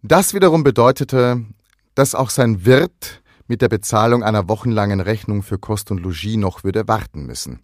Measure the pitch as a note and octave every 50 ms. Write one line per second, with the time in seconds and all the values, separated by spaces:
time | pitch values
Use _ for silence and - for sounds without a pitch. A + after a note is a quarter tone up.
0 | - G#2+ D#3 F3+ G3 - - G3 F#3 F3 D#3 E3 D3 C#3 A2+ - A#2 B2+ B2+ -
1 | C#3+ - - B2+ B2 B2 B2 B2 A2+ G#2+ G#2 _ _ _ _ _ _ _ _ -
2 | C#3 - - - C3+ A2 - - B2+ A#2 A2 F#2 F2 A#2 B2+ C3+ E3+ F3 _ _
3 | - - - _ _ _ _ _ _ - A#2+ G#2 B2+ A2 A2 G2+ - - - G#2+
4 | A2 A#2 A#2+ B2 G2+ G#2+ G#2+ G#2+ F#2+ E2+ A2 G#2+ - B2 A2+ G#2+ G2+ G2+ G2+ G2
5 | F2+ G2 A2 G#2+ - - G#2 G2+ G2 - G2+ F#2+ - - G#2+ G2+ - - G2+ F#2
6 | E2+ F#2+ E2+ D#2 E2+ G#2+ A2+ A2 G2+ F#2 - - - F#2+ F#2 A2 G#2 - A2 G#2+
7 | - - - D2+ C#2+ B1 A#1 - - B1+ B1 A#1